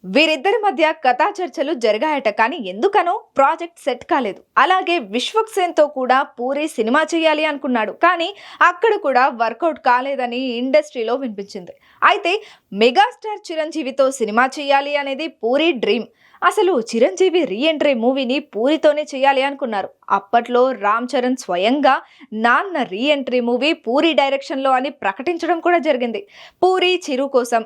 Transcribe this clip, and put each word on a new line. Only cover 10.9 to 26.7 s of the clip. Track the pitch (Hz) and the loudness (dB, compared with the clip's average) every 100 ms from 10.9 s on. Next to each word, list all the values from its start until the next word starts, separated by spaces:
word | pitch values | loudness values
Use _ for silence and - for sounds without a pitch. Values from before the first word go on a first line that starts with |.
| 262 226 254 | -6 -4 -4
వినిపించింది. | 262 208 196 208 175 - _ _ 269 | -6 -10 -12 -14 -16 -20 _ _ 2
అయితే | 415 349 415 - - _ 196 | 2 0 -2 -6 -20 _ 2
మెగాస్టార్ | 233 262 427 508 427 415 415 | 4 4 2 0 -10 -10 -8
చిరంజీవితో | 320 311 320 320 269 269 269 | -6 -6 -6 -6 0 0 0
సినిమా | 214 220 254 277 | -2 2 0 0
చేయాలి | 277 277 285 285 | 0 0 2 -4
అనేది | 277 269 320 - 220 | -4 -6 -8 -6 -2
పూరి | 269 320 262 220 | 0 0 0 0
డ్రీమ్. | 226 208 _ _ _ 359 | -2 -4 _ _ _ -2
అసలు | - 381 320 226 | 2 2 2 -2
చిరంజీవి | 226 277 370 370 339 277 | 2 0 2 2 2 -2
రీఎంట్రీ | 196 302 311 294 254 | 0 -2 0 0 2
మూవీని | 233 269 254 277 294 | 0 0 -2 -4 -4
పూరితోనే | 196 247 311 311 294 302 | -2 0 2 2 0 -4
చేయాలి | 269 269 269 269 | 0 0 2 -2
అనుకున్నారు. | 277 254 208 190 _ - 196 | -4 -6 -4 -6 _ -2 -2
అప్పట్లో | - 233 233 240 254 240 | 2 0 2 2 2 0
రామ్ | 202 220 247 | 0 0 -2
చరణ్ | 277 247 254 | -2 -2 -4
స్వయంగా | - 180 202 285 269 294 - _ 294 214 233 | -4 -2 0 2 4 2 -2 _ -12 -2 2
నాన్న | 262 392 320 233 | 2 0 -4 -4
రీఎంట్రీ | 190 269 294 262 247 240 | -2 0 0 0 -2 0
మూవీ | 240 285 302 - | 0 0 -2 0
పూరి | 254 320 294 | 2 2 2
డైరెక్షన్‌లో | 277 269 - 277 269 254 | 0 -2 -4 -4 0 0
అని | 277 294 | -2 -6
ప్రకటించడం | 196 190 269 339 330 339 339 | -8 -6 -6 -4 -2 0 2
కూడా | 349 294 | 2 2
జరిగింది. | 254 240 220 - - - _ | -2 -2 -6 -10 -20 -20 _
పూరి | 359 | 0